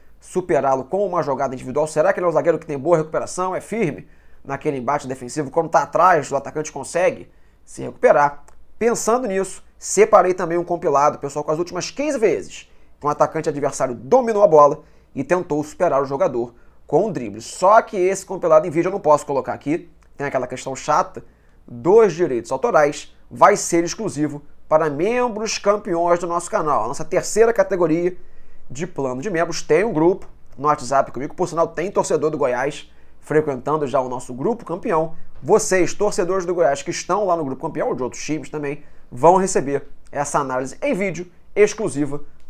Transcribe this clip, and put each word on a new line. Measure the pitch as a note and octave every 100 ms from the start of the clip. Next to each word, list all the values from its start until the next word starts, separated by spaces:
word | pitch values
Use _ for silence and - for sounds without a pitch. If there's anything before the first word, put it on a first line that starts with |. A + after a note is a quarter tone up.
| - -
superá-lo | - F#3 F3+ D3+ C3+ C3+
com | B2+ F#3+ G3+
uma | F3
jogada | C#3+ B2+ C3+
individual, | B2+ B2+ B2+ D#3
será | D3+ F3
que | G3
ele | F3
é |
um |
zagueiro | D#3 D3+ D#3+
que | -
tem | C#3
boa | C#3 E3+
recuperação, | D#3+ D#3+ G#2+ - F#3
é | E3+
firme | - A3 F3+ - - - - -
naquele | - C#3 D#3 C#3
embate | A#2+ D#3 C3
defensivo, | B2+ B2 D3 C#3
quando | E3 D#3+
tá | E3
atrás, | C#3+ D3 F3+ E3 C3+
o | C#3
atacante | C3+ D3+ D3+
consegue | C#3+ B2+ E3+ F3+ A#2 - - - _
se | - -
recuperar? | C3 - B3 D3 D3 - - - - -
Pensando | A3+ A3+ - B3 B3+
nisso, | F#3+ F#3+ - - -
separei | - - G#3+ G#3+ F3+
também | F#3 E3+ E3+
um |
compilado, | F3 F3 E3 C#3 D3+ -
pessoal, | C#3 D3
com | D3
as | D#3
últimas | F3 F3 E3+
quinze | - D4 C4+
vezes | G#3 A2+ - - - - - -
que | C#3+
um |
atacante | D3 D3 D#3+ D#3
adversário | D3 C#3 - C3
dominou | A#2+ B2 B3 A#3 G#3
a | G3+
bola | D#3 C#3+ D3+ - - _
e | C3
tentou | C3+ F3+ F3 D3+
superar | D3+ - F3 C3+
o |
jogador | C3+ C3+ F3+ B2 A#2+ - - - -
com | D3 G#3+
um |
drible. | D3+ A2+ G2+
Só | - - F3+ A3+
que | A3 G#3
esse | F3+ F#3+ -
compilado | F#3+ E3+ D#3 D#3+
em |
vídeo | D#3 E3+
eu |
não | G3
posso | D3+ D3
colocar | - C#3 B2
aqui, | G#2+ C#3+ D#3+ - - - -
tem | C#3
aquela | C3 B2
questão | B2+ C#3+ C3
chata | - D3+ F#3 - - _ _ _ -
dos | A#2+ B2+ G#3+ G#3+
direitos | D#3+ E3 B2 A2+
autorais, | C3 A#3+ F3+ D3 D3 - - -
vai | B2 E3+ G3+
ser | - E3+
exclusivo | E3+ - A3 C3 D3 C#3+ - - -
para | D#3 D#3+
membros | C#3 F#3+ B3 B3 G#3 G#3+ -
campeões | G3+ G#3 G#3 E3+ F3 F3
do | F3+
nosso | E3+ -
canal. | G#3+ D#3 C3
A | G#2+
nossa | C#3+
terceira | D#3+ F3+ - G3+ A3+
categoria | A3+ F#3+ F#3+ E3+ D#3+ F3 - - - - - -
de | A#2+ -
plano | - C3+ B2+
de | F3+
membros | E3 E3+ -
tem | - D3+
um | A3+
grupo | D#3 E3 G3 - - - -
no | D3
WhatsApp | D3 A#2+ C3+ C3+
comigo, | - D3
por | - E3+
sinal | D#3 E3
tem | - F3+
torcedor | G3+ - E3 D3+
do | D3+
Goiás | C#3 B2 C#3 - - - - -
frequentando | - D3+ D3+ C3 B2+ D#3 C#3+
já | C#3
o | B2+
nosso | B2+ -
grupo | B2 D#3+ A#3
campeão. | - E3+ A3+ E3 D#3+ - - -
Vocês, | C3+ G#3 - F#3 D#3+
torcedores | - G3+ G3 F3 F#3+
do | F3
Goiás | F3 D#3+ C#3
que | -
estão | E3 - F#3+
lá | G3+ E3+
no |
grupo | C#3+ C3
campeão, | D#3+ D3 A#3
ou |
de | F#3
outros | B2 -
times | - D3+ C3
também, | D3+ C#3+ C#3+ - - -
vão | B2 D#3 F#3
receber | F#3+ G#3 C3+ C#3 - - -
essa | - C#3+ D#3+
análise | C#3 C3 C3 -
em | -
vídeo | G#3 G3 D#3+ F3+ - -
exclusiva | - G#3 - G3+ C#3 C#3+ C#3+ - -